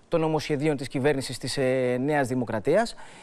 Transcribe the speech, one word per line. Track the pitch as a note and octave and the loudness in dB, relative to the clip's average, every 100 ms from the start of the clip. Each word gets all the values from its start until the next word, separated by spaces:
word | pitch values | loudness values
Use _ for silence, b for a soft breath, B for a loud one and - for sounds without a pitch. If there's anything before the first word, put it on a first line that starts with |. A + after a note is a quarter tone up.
| B | B
των | E3+ | 0
νομοσχεδίων | D#3+ D#3 - C#3+ D#3 C3+ | 2 0 0 0 0 0
της | C#3 | -2
κυβέρνησης | C#3 C#3 C#3 B2+ B2+ | 0 2 2 -2 -6
της, | C3 - | -6 0
ε, | C3 C3 B2 B2 | 2 2 2 0
Νέας | C#3 D3 B2+ | 0 0 0
Δημοκρατίας | B2+ A2 A2 C3+ F#3 A#3 - B B | -2 -2 -2 2 2 2 -4 B B